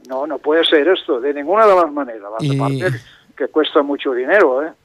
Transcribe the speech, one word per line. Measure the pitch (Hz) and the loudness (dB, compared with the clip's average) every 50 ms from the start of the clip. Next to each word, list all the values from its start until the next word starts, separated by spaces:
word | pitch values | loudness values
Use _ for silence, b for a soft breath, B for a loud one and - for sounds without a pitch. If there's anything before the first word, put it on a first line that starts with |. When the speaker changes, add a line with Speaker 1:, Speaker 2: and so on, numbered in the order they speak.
| - 123 | -14 -10
Speaker 1:
No, | 131 131 143 160 | -8 -8 -6 -6
no | 147 - | -8 -6
puede | - 143 151 165 165 | -2 0 2 2 2
ser | - 165 156 139 147 | 4 4 4 4 4
esto, | 123 - - - 156 120 | 2 0 0 -4 -4 -2
de | 120 143 143 | -2 -4 -4
ninguna | 143 143 147 190 214 226 | -4 -4 0 2 4 6
de | 214 190 | 6 6
las | 180 170 151 | 4 4 0
maneras. | 147 147 143 123 113 110 98 101 107 113 | -2 -6 -8 -8 -10 -14 -14 -12 -10 -6
Speaker 2:
Y | 156 139 139 139 | -4 -4 -2 -2
Speaker 1:
Aparte | - - 135 131 175 185 131 113 b b b b b b b | -2 -4 -4 -4 -4 -4 -6 -6 b b b b b b b
que | - 139 - | -8 -6 -4
cuesta | - 160 151 - - 165 | 0 0 0 0 0 0
mucho | 143 143 143 139 - 143 127 | 0 0 -2 -4 -4 -4 -4
dinero, | 120 127 139 180 214 185 143 127 131 151 | -2 -2 2 2 4 4 4 2 0 -4
¿eh? | 165 - _ | -6 -8 _